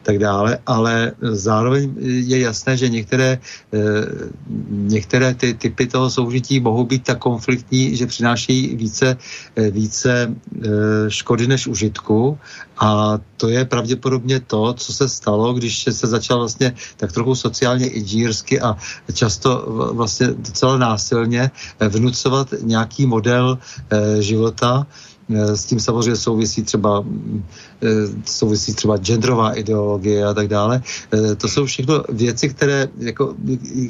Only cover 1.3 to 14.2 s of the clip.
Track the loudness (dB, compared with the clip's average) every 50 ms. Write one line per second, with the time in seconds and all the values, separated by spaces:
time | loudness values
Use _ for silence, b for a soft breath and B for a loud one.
1.3 | -2 -2 0 0 2 2 2 2 2 2 0 -2 -4 -4 -4 -2 0 0 0 2
2.3 | 2 2 2 0 -2 -4 -2 -2 0 2 2 0 0 -2 -2 0 0 2 2 2
3.3 | 0 -2 B B B B B B -2 0 2 2 2 0 0 -2 -6 -8 -10 -10
4.3 | -12 -14 -10 -8 -8 -6 -6 -4 -4 -2 0 2 2 0 0 0 2 2 2 2
5.3 | 2 0 0 -2 -2 0 -2 -4 0 -2 -2 0 0 0 0 0 0 0 -2 0
6.3 | 0 -2 0 0 0 2 2 2 2 2 2 2 0 -2 0 -2 -2 0 0 -2
7.3 | -2 -2 0 -2 -2 -2 0 0 2 2 2 2 0 0 -2 -4 -2 0 0 0
8.3 | 0 0 0 0 0 0 0 0 -2 -4 -4 -4 0 2 2 2 2 0 B B
9.3 | B B B B B 0 0 2 2 0 -2 -2 -2 -2 0 2 2 2 0 -2
10.3 | -4 -8 -10 -12 -10 -6 -4 0 0 2 2 2 2 2 2 0 -2 -4 0 0
11.3 | 0 2 2 2 2 0 0 -2 -2 0 -2 -2 -2 -4 -2 2 2 4 4 2
12.3 | 0 -4 B B B B B B -4 0 2 2 4 4 2 2 0 -2 -4 -8
13.3 | -8 -2 0 2 2 2 0 0 0 -2 0 -2 -2 -2 0 -2 -2 0